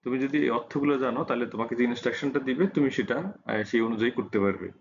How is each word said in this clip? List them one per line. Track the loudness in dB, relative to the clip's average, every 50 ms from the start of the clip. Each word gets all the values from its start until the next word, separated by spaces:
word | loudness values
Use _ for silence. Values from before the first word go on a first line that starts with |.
| _
তুমি | -4 -2 -2
যদি | -2 0 0 2
এই | 2 2
অর্থগুলো | 0 0 -4 -4 -4 0 2 2 2 2
জানো, | 0 0 0 -2 -2
তাহলে | -2 0 -2 -2
তোমাকে | -4 -2 -4 -4 -4 0
যে | 2 2
ইনস্ট্রাকশনটা | 2 2 0 -2 -2 -2 0 -4 0 -2 0
দিবে, | 0 0 0 2 2
তুমি | 2 2 2 2 2
সেটা, | 2 0 0 0 0 -2 -2 -6 -10 -10 _
আহ, | -4 -2 -2 -2
সেই | 2 2 2
অনুযায়ী | 2 2 0 0 0 0
করতে | 0 -2 -6 0 2 2
পারবে। | 2 2 2 0 -6 -10 -12 -14